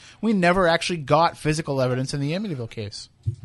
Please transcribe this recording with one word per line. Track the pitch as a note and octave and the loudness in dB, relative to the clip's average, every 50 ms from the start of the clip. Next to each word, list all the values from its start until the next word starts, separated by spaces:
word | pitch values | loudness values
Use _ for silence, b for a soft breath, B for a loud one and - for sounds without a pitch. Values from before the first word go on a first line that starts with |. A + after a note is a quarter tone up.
| B B B B | B B B B
we | - A3 | 0 0
never | A3+ F#3+ F3 F3 F3+ G3 F#3 E3 | 2 4 4 4 4 4 4 4
actually | E3 E3 - - F3+ E3 | 2 2 0 -4 -6 -4
got | C#3 B2 D3 D#3 E3+ E3 - | 0 2 4 4 4 2 0
physical | - - D3+ D#3 D#3 D#3+ - C#3 C3+ | -2 -2 -2 -2 0 -2 -2 -2 0
evidence | B2+ B2+ B2+ B2+ C3 C3+ - | 0 0 0 -2 -4 -4 -4
in | C#3+ | -4
the | C#3 C#3+ D#3+ | -4 -4 -4
Amityville | F#3+ A3 G#3 D#3 B2+ A#2 A2 | -4 -6 -6 -8 -8 -10 -10
case. | - A#2 G#2 G2+ - - - - _ _ - - - - | -10 -10 -10 -10 -10 -14 -16 -18 _ _ -10 -10 -8 -8